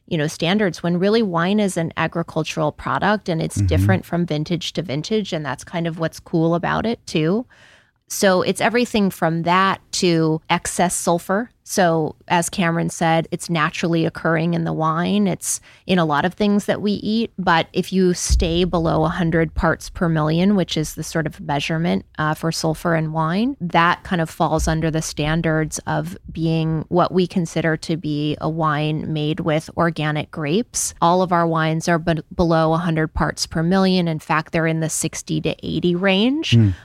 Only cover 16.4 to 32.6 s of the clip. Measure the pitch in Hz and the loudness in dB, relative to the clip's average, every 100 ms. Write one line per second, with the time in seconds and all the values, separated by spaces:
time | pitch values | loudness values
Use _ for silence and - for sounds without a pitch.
16.4 | 208 202 - 151 208 202 - 226 226 - | 2 2 0 -2 -2 -2 -2 -2 -2 -2
17.4 | 185 165 160 175 175 185 180 175 - - | 2 2 2 -2 0 2 4 2 2 2
18.4 | 175 170 180 170 165 160 160 175 165 160 | 2 2 0 0 0 2 0 0 0 2
19.4 | 160 - 165 147 - - 170 160 151 165 | 0 0 0 0 -6 -4 0 0 0 2
20.4 | 190 202 165 165 151 - 156 165 160 - | 2 2 0 -2 -4 -6 -6 -4 -4 -6
21.4 | 160 143 - 160 175 190 - - 156 156 | -4 -4 -2 -2 0 -2 -4 -4 -2 -2
22.4 | 165 - 160 156 175 165 156 156 160 185 | -2 -2 -2 -2 0 0 0 -2 0 0
23.4 | 247 285 175 165 170 - - 180 160 - | -2 -2 0 4 4 2 -2 -2 -2 -2
24.4 | 160 156 165 160 160 156 - - 151 160 | 0 0 0 0 0 -2 -4 -4 -2 0
25.4 | 165 156 156 - - 156 160 190 - - | 0 0 -2 -6 -4 -4 -4 -10 -12 -4
26.4 | 160 160 160 156 - 175 - 185 175 190 | 0 0 0 -2 0 2 2 2 0 0
27.4 | 165 165 160 156 - 160 151 147 151 - | -2 -2 0 -2 -4 -4 -4 -2 -2 -2
28.4 | 156 160 156 147 151 156 - 156 151 156 | -4 -2 0 0 -2 -2 -4 -2 -2 -2
29.4 | 165 151 - - 170 160 151 151 - 170 | 0 -2 -2 -2 0 0 -2 -4 -6 -6
30.4 | 147 185 254 - - - 170 180 180 175 | -2 -2 -2 -6 -6 0 2 4 2 2
31.4 | 170 160 160 160 170 170 170 156 - - | 2 0 0 0 0 0 0 -2 -2 0
32.4 | 170 165 | 2 4